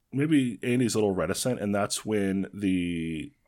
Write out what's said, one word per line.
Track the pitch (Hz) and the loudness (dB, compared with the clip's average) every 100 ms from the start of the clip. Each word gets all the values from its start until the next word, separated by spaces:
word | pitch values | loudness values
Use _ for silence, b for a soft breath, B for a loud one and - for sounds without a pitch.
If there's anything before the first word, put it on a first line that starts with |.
| _ | _
maybe | 127 151 151 127 107 | -4 2 2 2 -2
Andy's | - 123 120 | 0 2 2
a | 107 | 2
little | 104 | 2
reticent, | 92 80 92 127 123 | 2 0 0 -2 -2
and | 104 | -2
that's | 101 104 - - | 0 -2 -4 -2
when | 107 98 95 95 | -2 0 -2 -4
the | 98 101 92 87 85 82 80 71 - | -2 0 2 0 -2 -4 -6 -8 -14